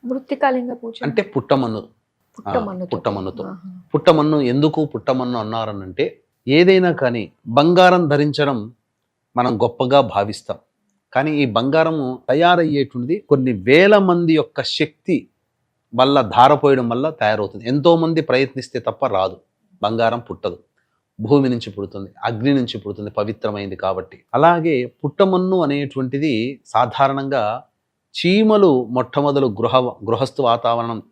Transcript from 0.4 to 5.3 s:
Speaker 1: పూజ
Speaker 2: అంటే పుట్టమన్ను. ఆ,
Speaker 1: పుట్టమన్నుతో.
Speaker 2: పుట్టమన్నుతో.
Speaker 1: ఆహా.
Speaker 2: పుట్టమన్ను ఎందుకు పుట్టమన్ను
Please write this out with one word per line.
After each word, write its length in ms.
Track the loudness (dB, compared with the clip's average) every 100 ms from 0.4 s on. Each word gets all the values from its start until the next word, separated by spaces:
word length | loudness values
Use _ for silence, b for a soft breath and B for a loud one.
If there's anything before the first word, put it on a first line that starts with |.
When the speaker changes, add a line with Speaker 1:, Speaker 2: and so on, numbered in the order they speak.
| -2 -2 -4 -10
Speaker 1:
పూజ 120 | -12 -8 -4
Speaker 2:
అంటే 160 | -2 -2 -4
పుట్టమన్ను. 440 | 0 0 0 -6
ఆ, 80 | -10 _ _ _ _ -16
Speaker 1:
పుట్టమన్నుతో. 520 | -6 -4 -4 -10 -8
Speaker 2:
పుట్టమన్నుతో. 520 | -6 -6 -6 -8 -10 -14
Speaker 1:
ఆహా. 180 | -14 -18 -20 -6
Speaker 2:
పుట్టమన్ను 440 | -2 2 2 2 0 0
ఎందుకు 280 | 2 0 0 -4
పుట్టమన్ను 440 | -4 -4 -4 -4